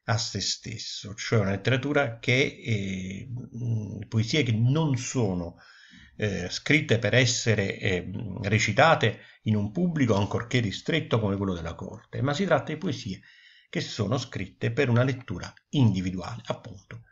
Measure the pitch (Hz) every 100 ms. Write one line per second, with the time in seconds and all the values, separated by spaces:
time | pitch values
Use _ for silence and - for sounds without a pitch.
0 | - 110 - 101 - - - 110 - -
1 | 107 101 - 117 95 98 117 131 135 147
2 | 131 117 - 127 147 - - 107 98 92
3 | 92 95 - 120 120 117 120 113 104 101
4 | 101 113 110 156 120 107 120 151 160 127
5 | - 135 107 90 85 - - - - -
6 | - - 107 92 87 - - 151 151 107
7 | 101 117 127 - 120 101 98 - 107 90
8 | 92 101 101 95 104 110 - 101 156 151
9 | 113 98 - - - 107 101 175 180 160
10 | 120 98 104 98 - 123 104 95 - 160
11 | 156 120 104 98 98 87 80 82 95 104
12 | - 113 127 143 190 151 - 151 190 120
13 | - 92 - - - _ _ 170 - -
14 | 104 135 113 - 95 - 117 117 135 117
15 | 131 120 - 87 78 - _ 151 120 95
16 | 92 92 85 117 - - - 95 _ 117
17 | -